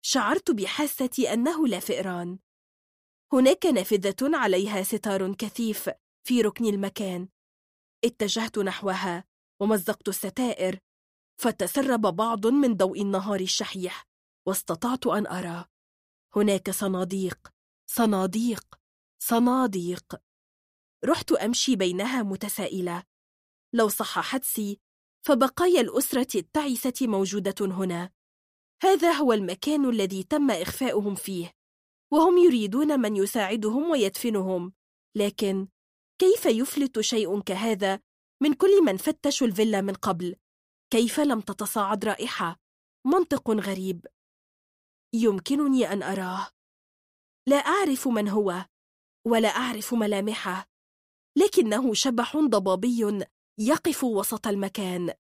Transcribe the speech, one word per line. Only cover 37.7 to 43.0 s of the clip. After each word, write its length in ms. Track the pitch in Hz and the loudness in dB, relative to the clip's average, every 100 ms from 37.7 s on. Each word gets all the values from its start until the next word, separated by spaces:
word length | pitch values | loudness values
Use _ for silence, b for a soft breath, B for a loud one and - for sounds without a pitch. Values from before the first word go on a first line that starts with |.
| 208 196 190 _ _ _ _ | 0 0 -2 _ _ _ _
من 120 | 294 | 0
كل 300 | 285 370 392 | 4 6 6
من 120 | 311 190 | 6 2
فتشوا 500 | - 311 285 277 240 | -2 -2 -2 0 0
الفيلا 340 | 185 220 202 | 2 2 2
من 140 | 196 | -2
قبل؟ 420 | 190 - 175 175 185 _ _ _ _ _ | -2 -2 -2 -4 -8 _ _ _ _ _
كيف 300 | 233 233 - | 2 2 2
لم 200 | 294 226 | 2 0
تتصاعد 640 | - - 202 226 196 208 | -4 -8 -4 -2 0 0
رائحة؟ 560 | 214 196 220 - 175 165 _ _ _ _ | -2 -2 -4 -4 -6 -6 _ _ _ _